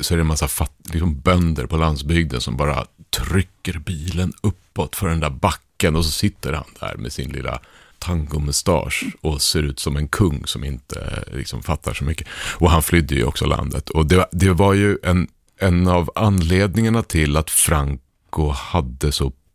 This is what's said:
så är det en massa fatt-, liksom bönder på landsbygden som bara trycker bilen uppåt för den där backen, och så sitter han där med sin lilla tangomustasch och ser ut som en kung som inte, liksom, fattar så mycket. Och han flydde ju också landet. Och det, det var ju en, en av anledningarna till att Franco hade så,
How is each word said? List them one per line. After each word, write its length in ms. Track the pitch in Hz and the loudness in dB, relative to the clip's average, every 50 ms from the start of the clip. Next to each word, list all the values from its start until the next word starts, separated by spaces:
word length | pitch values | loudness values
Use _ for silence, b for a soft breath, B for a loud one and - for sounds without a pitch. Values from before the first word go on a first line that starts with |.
| - | -2
så 100 | - 87 | 0 0
är 20 | 82 | 2
det 40 | 82 | 2
en 40 | |
massa 200 | 78 78 76 76 73 | 2 0 0 -2 -2
fatt-, 440 | - - 76 - - _ - - - | -2 -2 -4 -4 -4 _ -12 -6 -4
liksom 280 | 82 85 90 76 69 | -2 0 0 -2 0
bönder 460 | - 90 90 90 87 82 80 71 62 | 2 2 4 4 4 2 2 0 -2
på 100 | 60 - | -2 0
landsbygden 640 | 80 80 80 76 67 69 71 82 85 82 73 65 62 | 0 2 0 0 -2 -2 0 0 2 2 0 -2 -4
som 160 | - - 58 | -4 -4 -2
bara 300 | 64 71 71 69 64 - - _ _ - - | -2 0 0 0 -2 -4 -8 _ _ -12 -8
trycker 680 | - - - - 80 98 92 - _ _ - - 92 82 | -6 -6 -4 0 0 0 0 -2 _ _ -10 -8 -8 -8
bilen 540 | 73 - 90 76 73 92 82 85 92 85 - - | -8 -8 -8 -6 -6 -4 -2 -2 -2 -2 -4 -2
uppåt 560 | - 107 95 - _ _ _ - 85 67 - | -2 -2 -2 -4 _ _ _ -6 -6 -4 -4
för 120 | - - 87 | -4 -2 0
den 120 | 82 82 | 0 0
där 100 | 78 76 | 0 -2
backen, 680 | 67 69 - 98 - - - _ _ - - 87 76 | -2 0 0 0 0 -2 -8 _ _ 0 0 2 2
och 80 | 80 85 | 2 2
så 60 | 78 | 0
sitter 420 | - - - 104 - - - 67 71 | 0 0 0 -2 -2 -2 -6 -6 -6
han 120 | 76 - - - - | -6 -8 -10 -12 -10
där 160 | - 50 - | -10 -8 -8
med 160 | - 52 60 - | -8 -8 -8 -8
sin 180 | - 64 67 - | -8 -8 -6 -6
lilla 280 | 65 64 64 65 64 b b b b b b b _ | -6 -6 -6 -6 -8 b b b b b b b _
tangomustasch 1080 | - 87 87 82 76 73 78 78 73 71 71 - - - 90 71 - - - - - - - - | -6 -2 -2 -2 -2 -2 -2 -2 -2 -2 -2 -2 0 2 2 2 0 -2 -4 -6 -6 -6 -8 -4
och 220 | - 80 76 69 - | -4 -4 -2 0 0
ser 200 | - - 85 76 | 0 0 0 -2
ut 160 | 71 69 - | -2 -4 -4
som 180 | - 80 71 | -4 -4 -2
en 120 | 71 73 71 | -2 -2 -2
kung 340 | - - 104 87 71 65 - | 0 2 2 2 2 -2 -6
som 180 | - - - - | -8 -8 -6 -6
inte, 600 | 71 69 62 - - - - - - - - - - - | -8 -8 -10 -10 -12 -12 -10 -8 -8 -8 -8 -8 -8 -8
liksom, 300 | 65 - - - - - | -8 -8 -8 -8 -8 -4
fattar 320 | - 80 - - - - | -4 -4 -4 -4 -6 -6
så 100 | - - | -4 -4
mycket. 220 | 71 82 - - B B B B B B B | -4 -4 -4 -8 B B B B B B B
Och 120 | 82 82 | 4 6
han 120 | 80 80 76 | 6 4 4
flydde 320 | - - 85 78 67 69 | 4 4 2 2 2 0
ju 100 | 67 58 | 0 0
också 220 | - - - - | 0 -2 -2 0
landet. 440 | 71 73 - - 69 - - - - | 0 0 0 -2 -4 -4 -6 -6 -2
Och 160 | - 78 80 | 0 2 4
det, 200 | 76 90 90 92 - - | 6 6 4 4 2 2
det 180 | 90 95 98 92 | 2 4 4 4
var 220 | 80 98 98 98 | 4 4 4 4
ju 240 | 98 101 101 98 - - | 4 2 2 0 0 0
en, 260 | 90 90 90 80 - _ _ _ _ _ _ | 0 2 2 0 -2 _ _ _ _ _ _
en 300 | 95 95 87 87 90 90 | 2 2 4 4 4 4
av 220 | 90 87 85 - - | 4 2 2 0 -2
anledningarna 880 | - 107 104 101 92 85 80 92 92 101 104 80 113 113 113 113 117 107 | 0 2 4 4 4 4 4 4 2 2 2 2 2 2 2 2 0 0
till 340 | - - 82 78 73 73 | 0 0 2 2 2 2
att 140 | 78 78 - | 0 0 0
Franco 960 | - - - - 85 76 71 69 71 65 - _ _ _ _ _ - - 78 73 | 0 0 2 2 2 2 2 0 -4 -6 -8 _ _ _ _ _ -4 -2 0 0
hade 640 | 71 67 - - - 87 71 62 62 - - 73 - | -2 -4 -6 -2 -2 -2 -2 -2 -4 -2 -2 -2 0
så, 200 | - 71 67 - _ _ _ _ | 0 -2 -4 -4 _ _ _ _